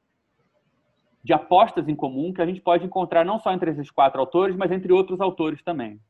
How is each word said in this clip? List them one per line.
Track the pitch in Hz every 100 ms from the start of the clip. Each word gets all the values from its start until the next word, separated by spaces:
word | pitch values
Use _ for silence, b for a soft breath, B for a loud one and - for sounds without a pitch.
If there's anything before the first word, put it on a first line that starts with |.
| _ _ _ _ _ _ _ _ _ _ _ _
de | 113
apostas | 156 156 180 175 - 147
em | 147
comum, | 139 131 165
que | 185
a | 170
gente | 190
pode | - 175 185
encontrar | 190 170 170 170
não | 220
só | 208
entre | 185 170
esses | 147 139
quatro | - 135 135
autores, | 131 170 190 185
mas | 190
entre | 190 190
outros | 185 190 185
autores | 190 180 156 147
também. | - 160 113 104 _